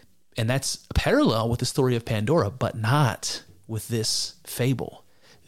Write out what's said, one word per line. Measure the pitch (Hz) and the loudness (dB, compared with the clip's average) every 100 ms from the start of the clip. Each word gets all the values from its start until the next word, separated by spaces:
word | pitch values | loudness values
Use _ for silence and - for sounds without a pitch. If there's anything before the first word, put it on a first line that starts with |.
| - _ _ - | -20 _ _ -4
And | 113 | 0
that's | 131 - - - | 0 -2 -6 -6
a | |
parallel | - - 247 285 113 117 | -2 2 4 4 2 0
with | 120 | 0
the | 127 | -2
story | - 127 | 2 2
of | 120 - | 2 0
Pandora, | 110 107 165 104 | -2 2 2 2
but | - 117 | 0 -4
not | - 107 143 131 - - - - - - | -2 0 4 2 0 -6 -8 -12 -20 -10
with | 110 - | -8 -4
this | 117 107 - - - - | -2 -2 -2 -4 -10 -10
fable. | - 123 123 - - - _ - - | -2 0 0 -4 -12 -20 _ -20 -18